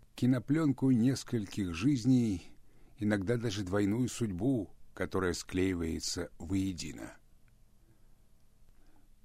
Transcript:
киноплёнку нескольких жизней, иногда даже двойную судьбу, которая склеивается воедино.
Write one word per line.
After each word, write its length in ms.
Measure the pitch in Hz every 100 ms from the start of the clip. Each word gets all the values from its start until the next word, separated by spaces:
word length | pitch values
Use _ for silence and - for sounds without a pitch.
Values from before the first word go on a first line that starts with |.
| -
киноплёнку 760 | - 123 127 - 156 151 131 135
нескольких 800 | 120 123 123 - 120 98 - 92
жизней, 800 | 82 127 135 120 127 113 90 - - - - - -
иногда 380 | 104 104 92 120
даже 280 | 117 104
двойную 440 | 90 101 101 113 127
судьбу, 600 | - 113 90 127 127 92 - -
которая 380 | - 90 95 92
склеивается 960 | 85 - 92 95 87 82 78 - 90 82 -
воедино. 760 | 85 95 95 82 78 57 53 - - - - - - - - _ - - - - - - - - - - - -